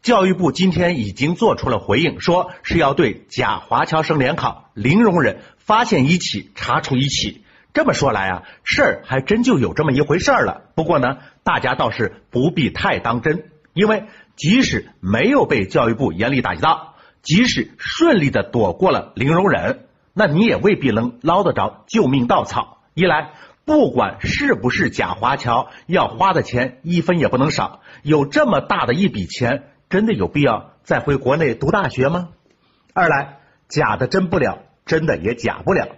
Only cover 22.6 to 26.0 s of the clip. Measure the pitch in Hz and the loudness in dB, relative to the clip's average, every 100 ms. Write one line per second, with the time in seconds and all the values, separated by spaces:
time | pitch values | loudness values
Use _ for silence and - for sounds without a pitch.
22.6 | - _ _ - 180 156 - - - _ | -8 _ _ -2 0 0 -4 -18 -20 _
23.6 | - 302 180 120 98 - - - 285 117 | 2 2 4 2 -2 -4 -6 -2 0 0
24.6 | 120 - 151 - 95 87 117 139 127 120 | -2 -2 -2 -2 -4 -2 -2 -2 0 0
25.6 | - - - 175 | -2 -14 -2 0